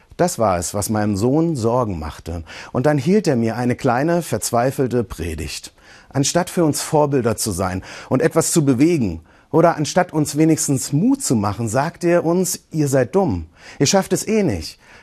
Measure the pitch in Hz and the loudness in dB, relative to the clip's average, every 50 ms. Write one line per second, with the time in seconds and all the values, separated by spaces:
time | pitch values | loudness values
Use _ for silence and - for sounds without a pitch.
0 | _ _ - - 165 180 - - 113 104 92 87 87 - - 104 101 - 110 107 | _ _ -4 -2 -2 -2 0 0 2 2 2 0 -2 -2 -4 -4 -2 -2 -2 0
1 | 104 107 104 95 104 123 135 156 165 170 160 131 104 113 117 127 127 107 95 82 | 0 0 0 0 0 2 2 2 2 0 0 0 0 0 2 2 0 -2 -4 -6
2 | 76 76 - - - - 85 87 80 - - - - - - 135 123 151 151 143 | -8 -10 -12 -12 -10 -10 -10 -10 -10 -12 -16 -18 -14 -6 -4 0 0 2 2 2
3 | 117 165 190 214 202 165 143 117 117 113 110 117 123 120 123 - - 135 117 123 | 2 2 2 2 2 2 2 2 0 0 -2 -2 -2 -2 -2 0 0 0 0 2
4 | 143 165 170 175 160 - - 107 - - - 117 120 135 135 - 139 120 123 123 | 0 0 0 0 -2 -2 -4 -4 -4 -2 0 0 0 0 0 0 -2 0 0 -2
5 | 113 - - - 80 85 80 73 - - - - - - - _ _ - - - | -2 -4 -6 -8 -8 -6 -6 -6 -8 -8 -10 -12 -14 -16 -20 _ _ -20 -20 -20
6 | - _ - 135 139 - - 175 180 - - - 170 151 135 - - - - 151 | -20 _ -4 -2 -2 0 0 0 -2 0 0 0 2 2 0 -2 -4 0 2 2
7 | 147 147 139 135 110 117 107 - - 113 98 85 98 90 92 92 - - - - | 2 2 2 0 0 0 -2 -2 -2 -4 -2 -2 -2 -2 -2 -4 -6 -10 -14 -18
8 | - - 123 135 - 160 - 165 160 - - 180 151 135 135 113 143 165 180 156 | -4 -2 0 2 2 2 2 0 0 2 0 2 2 2 4 4 4 4 4 2
9 | 120 95 82 80 - - - - _ _ - 156 165 170 160 - 156 139 - 185 | 0 -2 -4 -6 -10 -16 -20 -20 _ _ 2 4 4 4 2 2 -2 -2 0 -2
10 | 180 180 - 156 151 143 - 147 160 160 160 147 - - 143 123 - - 139 143 | -2 0 0 -2 -2 0 2 2 4 4 4 2 2 0 -2 -2 -2 -2 0 0
11 | 185 247 277 277 - - 135 110 98 104 98 - 117 110 101 127 139 170 165 - | 2 2 0 0 0 0 0 2 2 0 -2 -4 -4 -2 0 0 -2 -2 -4 -2
12 | - 175 170 175 135 156 170 185 185 175 - - - _ - 160 147 143 131 135 | 0 2 2 2 2 2 2 2 0 -2 -4 -8 -10 _ -2 -2 0 2 2 2
13 | 127 - - 190 202 156 98 87 82 - _ - - - - - 143 131 - 196 | 2 2 2 2 2 2 0 -2 -4 -8 _ -20 -20 -20 -4 -2 0 2 2 2
14 | 185 - 190 165 - - 214 220 202 156 104 85 78 - - - _ - - - | 2 0 -2 -2 -2 -2 0 0 0 0 -2 -4 -6 -10 -16 -20 _ -20 -20 -20